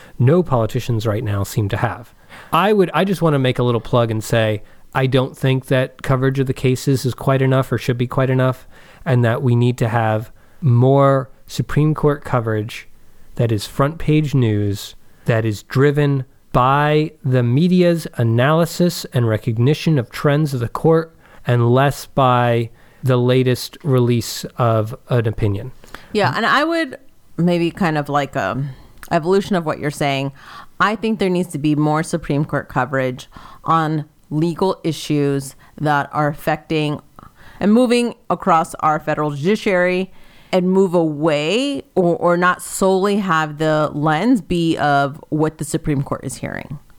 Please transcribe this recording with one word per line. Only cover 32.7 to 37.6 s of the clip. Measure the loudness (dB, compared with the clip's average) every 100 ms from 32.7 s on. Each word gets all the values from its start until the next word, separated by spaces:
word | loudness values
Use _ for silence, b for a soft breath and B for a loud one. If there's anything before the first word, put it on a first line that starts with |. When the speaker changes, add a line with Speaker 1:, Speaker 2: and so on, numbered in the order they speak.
| -4 -2 -2 -4 -6 -14 B B B
Speaker 2:
on | -2 0 0 -2 -6 _ -6
legal | -2 -2 0 -2 -2
issues | -6 -6 -2 0 0 -2 -6 b b -4
that | 0 0 -2
are | -2 -4
affecting | -2 -4 -4 -2 -2 -2 -4 -10 -20 B B B B